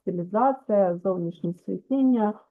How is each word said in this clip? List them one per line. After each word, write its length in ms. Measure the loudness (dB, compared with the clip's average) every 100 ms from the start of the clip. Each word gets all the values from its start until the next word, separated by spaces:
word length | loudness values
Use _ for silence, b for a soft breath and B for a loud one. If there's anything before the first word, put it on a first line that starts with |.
стилізація, 960 | -8 -6 -4 0 0 0 0 2 2 0
зовнішнє 560 | -2 -2 -4 -6 -6
світіння. 800 | -6 -8 -8 -2 2 4 4 0 -2 _